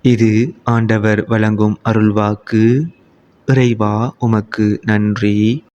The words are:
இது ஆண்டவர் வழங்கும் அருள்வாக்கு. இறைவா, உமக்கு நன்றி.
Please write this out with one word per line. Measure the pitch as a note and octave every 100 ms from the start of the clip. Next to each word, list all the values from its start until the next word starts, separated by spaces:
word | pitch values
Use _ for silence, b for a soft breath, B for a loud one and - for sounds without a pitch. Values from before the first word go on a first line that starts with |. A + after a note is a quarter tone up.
இது | C3 A#2 A2+ G#2+ C3 -
ஆண்டவர் | - A#2 A2+ A2 G#2+ G#2 -
வழங்கும் | A2+ G#2+ G#2+ G#2+ G#2 -
அருள்வாக்கு. | A2 G#2+ G#2 G#2 G#2 - A2 A2+ B2+ E3 - _ _ _ _ -
இறைவா, | C3 B2 A2 G#2+ G#2+ B2 -
உமக்கு | A#2 A2 G#2+ - G#2+ G#2
நன்றி. | - G#2+ G#2 G#2+ G#2 G#2 G#2+ C#3 _